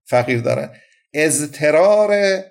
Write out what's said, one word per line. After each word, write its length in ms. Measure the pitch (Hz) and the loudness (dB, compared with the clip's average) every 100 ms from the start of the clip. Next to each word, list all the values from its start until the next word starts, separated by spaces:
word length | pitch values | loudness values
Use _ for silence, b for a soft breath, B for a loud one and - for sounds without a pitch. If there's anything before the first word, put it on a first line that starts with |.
| - | -4
فقیر 340 | 123 123 123 | -2 0 -2
دارن. 300 | 120 120 143 b b b b 147 | -2 -4 -6 b b b b -4
اضطرار 1200 | 156 139 147 - 151 156 190 208 208 202 196 190 190 | -2 -2 -6 -4 0 2 4 4 2 2 0 -2 -4